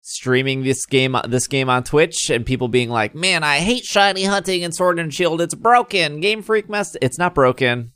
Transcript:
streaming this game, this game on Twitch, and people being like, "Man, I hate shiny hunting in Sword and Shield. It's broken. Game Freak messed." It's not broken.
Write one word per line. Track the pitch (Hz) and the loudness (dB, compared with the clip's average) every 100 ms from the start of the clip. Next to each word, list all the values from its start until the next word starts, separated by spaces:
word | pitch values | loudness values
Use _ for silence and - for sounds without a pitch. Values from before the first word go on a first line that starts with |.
streaming | - - 127 127 131 131 | -12 -8 0 0 2 -2
this | 131 135 - | -2 -2 2
game, | 135 131 127 - | 2 2 0 0
this | 123 - | -2 0
game | 139 131 | -2 0
on | 127 | 0
Twitch, | 127 147 165 - - | 2 2 2 0 -2
and | 123 120 | -2 -2
people | 127 123 | -2 2
being | 123 120 | 0 2
like, | 120 107 | -2 -2
"Man, | 151 185 175 | -2 0 0
I | 151 143 | 2 0
hate | 180 233 | 0 -2
shiny | - 208 202 190 | 0 2 2 2
hunting | 190 202 190 185 | 0 0 0 -2
in | 175 | -4
Sword | 165 185 170 | 0 0 0
and | 165 | -4
Shield. | 131 175 165 | 0 0 0
It's | 170 | -2
broken. | 165 226 247 - 196 160 147 | -4 2 2 2 0 -2 0
Game | 185 220 | -2 -2
Freak | 208 220 208 | -2 -2 -2
messed." | 208 202 - | -4 -4 -2
It's | 131 - | -4 0
not | 175 | -2
broken. | 170 131 123 127 123 117 | 4 2 4 0 -2 -6